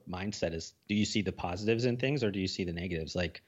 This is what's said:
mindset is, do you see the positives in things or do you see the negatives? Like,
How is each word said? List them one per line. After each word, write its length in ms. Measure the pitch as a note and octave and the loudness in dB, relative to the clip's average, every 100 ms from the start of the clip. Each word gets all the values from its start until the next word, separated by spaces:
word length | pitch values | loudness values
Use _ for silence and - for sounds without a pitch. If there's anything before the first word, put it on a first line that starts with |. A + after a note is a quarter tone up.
| - | -8
mindset 460 | F2+ G2+ - E2+ | -6 -4 -2 -2
is, 180 | E2 - - - | -2 -8 -8 0
do 60 | |
you 100 | G#3 | 2
see 160 | - A2 | 4 2
the 100 | F#2 | 0
positives 540 | - F2+ F#2 G#2+ A#2 | -2 -4 -2 2 4
in 140 | B2 B2 | 2 2
things 260 | C3 C#3+ | 2 2
or 60 | A2 | 2
do 100 | G2 | 2
you 80 | F#2+ | 0
see 160 | - | 0
the 80 | F2 | -2
negatives? 420 | E2+ F2+ E2 D#2 | -2 -2 -2 -2
Like, 280 | F2+ E2+ - | 0 -2 -4